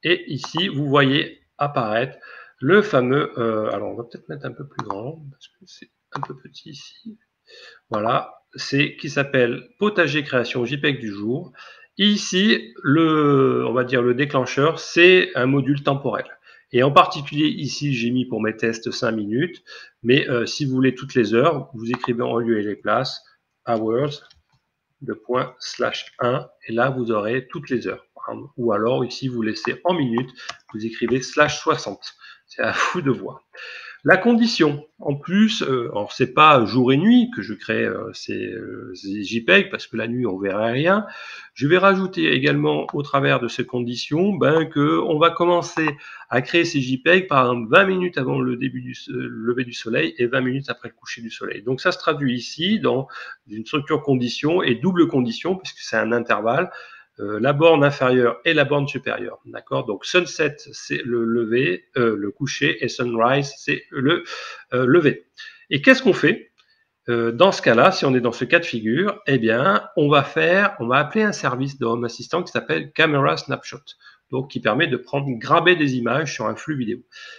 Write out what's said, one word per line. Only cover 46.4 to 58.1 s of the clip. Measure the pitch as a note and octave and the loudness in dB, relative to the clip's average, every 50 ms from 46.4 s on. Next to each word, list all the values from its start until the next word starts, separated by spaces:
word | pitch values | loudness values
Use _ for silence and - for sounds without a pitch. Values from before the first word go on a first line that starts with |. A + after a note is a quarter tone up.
créer | C3+ - - E3+ E3 | -2 2 0 2 2
ces | - - C#3+ | 2 0 -2
J | B2+ B2+ C3 B2+ | -2 -2 -4 0
peg, | - E3 F3+ F#3+ F#3 F#3 | 4 4 4 4 4 2
par | D3 C3+ B2+ | 2 4 4
exemple, | B2 B2 B2 A#2 G#2+ | 4 2 -2 0 4
vingt | C3 F#3 G3 | 4 4 6
minutes | F#3+ F#3+ F#3 F3+ F3+ - D3+ | 4 2 0 -2 -2 -2 -4
avant | C#3 C#3 C#3 C3+ | -2 -2 0 0
le | B2+ B2+ B2 | 0 -2 -2
début | A#2+ C3+ C3 B2 B2+ | -4 -4 -6 -6 -8
du | B2 B2+ B2 | -10 -12 -14
se-, | - - - | -14 -14 -10
lever | B2+ B2+ B2+ B2 A#2+ A2+ A2 A#2 B2 B2 C3 | -8 -8 -8 -8 -10 -4 -2 -2 -2 -2 -4
du | A#2+ | -6
soleil | A#2+ - - A#2 A2+ C3+ D#3+ E3 - - | -8 -10 -6 -4 -2 -2 -2 -2 -2 -2
et | B2 | -2
vingt | A#2 B2 C3 | 0 0 0
minutes | B2+ B2+ B2+ C#3 C#3+ - | 0 0 -2 -4 -6 -8
après | A#2 - - A#2 | -10 -10 -12 -18
le | _ | _
coucher | _ _ - - A#2+ | _ _ -14 -14 -12
du | A#2 A2+ | -12 -14
soleil. | - - - - - - | -12 -10 -10 -10 -10 -8
Donc, | G2+ A#2+ C3 B2+ | -6 -6 -6 -2
ça | - - | -2 -2
se | - - | -2 -2
traduit | - E3+ D#3 C#3+ C#3+ C3 A#2+ | -4 -4 -2 0 0 -2 -2
ici | B2 A#2 - - - E3 F#3+ A3 G#3 | -2 -6 -10 -8 -4 -2 0 0 2
dans | C#3 B2+ A#2+ C3 C#3 - - - - - - _ _ _ | 2 0 0 0 -4 -6 -14 -16 -16 -16 -18 _ _ _
une | G#2 A2 A2 | -14 -12 -10
structure | - - D3+ C#3+ - D#3+ C#3+ | -4 -4 -6 -2 -2 -2 -2
condition | C#3+ C#3+ C3+ B2 B2 A#2+ A2+ - - D3 E3 F#3 | 0 0 0 0 0 -2 -4 -2 -2 0 0 2
et | E3+ D3 A#2+ | 2 0 -2
double | A2 C3 F#3+ F#3 F3 D#3+ - | 0 0 -2 2 2 2 2
condition, | - C3+ B2 A#2 A2 - - E3 F#3+ | 4 0 0 0 -2 -4 -4 -4 -4
puisque | F#3 - - - - | -4 -6 -16 -16 -16
c'est | - - - | -10 -4 -2
un | A2 G#2+ A2 | -2 0 0
intervalle. | A#2 A#2+ A#2 - A#2+ G#2 G#2+ A2 A#2+ D#3 F3+ F3+ - - - - - - - _ _ - | 0 -2 0 0 -2 0 2 0 0 0 -2 -4 -8 -18 -20 -20 -20 -20 -20 _ _ -10
Euh, | G#2 G2+ G#2 G#2+ | -8 -6 -4 0
la | A2+ C#3 | 0 0
borne | D3 C#3+ E3 E3 E3 D3+ | 2 6 6 6 6 6
inférieure | C#3+ C#3+ C#3 - C3+ B2+ | 4 2 2 2 2 4